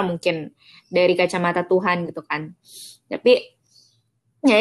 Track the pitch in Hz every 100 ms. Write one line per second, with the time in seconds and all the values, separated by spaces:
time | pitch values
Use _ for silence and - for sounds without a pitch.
0 | 190 170 175 165 151 _ _ - - 180
1 | 180 180 180 185 175 175 175 185 185 175
2 | 170 160 - 151 156 - _ - - -
3 | - - 240 247 - _ _ _ _ _
4 | _ _ _ _ 277 214